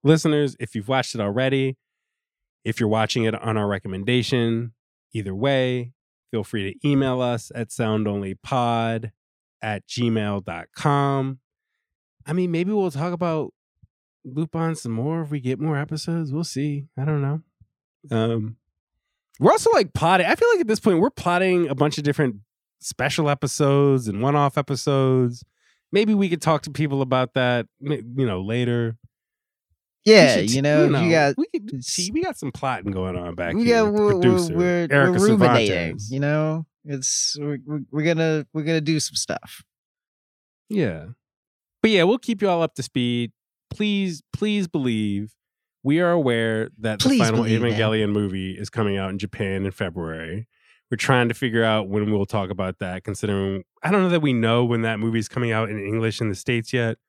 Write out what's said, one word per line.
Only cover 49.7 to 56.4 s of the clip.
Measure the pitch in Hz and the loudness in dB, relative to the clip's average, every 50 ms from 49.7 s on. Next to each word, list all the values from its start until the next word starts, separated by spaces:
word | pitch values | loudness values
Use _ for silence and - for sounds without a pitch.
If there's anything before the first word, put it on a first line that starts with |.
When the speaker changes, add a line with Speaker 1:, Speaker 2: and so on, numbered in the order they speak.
Speaker 1:
February. | 90 - 104 90 80 92 82 80 80 80 82 80 87 104 117 _ _ _ _ _ _ _ _ _ | -4 -4 -6 -6 -6 -8 -8 -8 -8 -10 -8 -8 -8 -10 -10 _ _ _ _ _ _ _ _ _
We're | 131 | -6
trying | 110 - - 135 123 120 117 | -4 2 2 4 4 4 2
to | 113 | 0
figure | - 139 123 110 117 113 | -2 -4 0 0 2 2
out | 113 110 107 101 | 2 2 0 0
when | 98 98 107 104 107 | -2 -2 -2 0 0
we'll | 107 101 98 | 0 0 -2
talk | - - 107 98 90 | -2 -2 -4 -4 -4
about | 87 90 95 92 90 _ | -6 -6 -6 -6 -6 _
that, | 101 90 92 92 _ | -8 -8 -8 -8 _
considering | - 98 - - 104 101 98 98 98 95 98 - _ _ _ - | -10 -8 -6 -4 -2 -2 -2 -2 -2 -4 -6 -10 _ _ _ -2
I | 160 | 0
don't | 196 202 | 2 2
know | 185 180 | 2 2
that | 175 170 | 2 2
we | 151 143 127 | 2 2 0
know | 117 113 113 117 120 123 | 2 2 2 2 2 2
when | 117 120 113 | 2 0 0
that | 113 113 113 107 | 0 -2 -2 -2
movie's | 110 113 113 113 107 - | -2 -2 -2 -2 -4 -4
coming | - 123 123 117 | -4 -4 -2 -2
out | 110 110 113 101 | -2 -2 -2 -4
in | 107 107 | -6 -6
English | 98 98 107 113 113 113 107 - | -6 -4 -4 -2 -2 -2 -2 -2
in | 120 107 | -4 -4
the | 95 | -4
States | - | -4